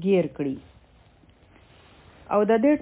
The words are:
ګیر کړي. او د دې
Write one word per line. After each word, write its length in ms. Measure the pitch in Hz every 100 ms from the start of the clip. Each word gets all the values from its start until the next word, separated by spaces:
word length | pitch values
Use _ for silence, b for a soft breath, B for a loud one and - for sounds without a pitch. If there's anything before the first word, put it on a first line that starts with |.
| 180
ګیر 220 | 190 151 -
کړي. 200 | 143 135 - - _ _ _ _ _ _ _ b b b b b b b -
او 60 | 202 208
د 20 | 226
دې 100 | 269 294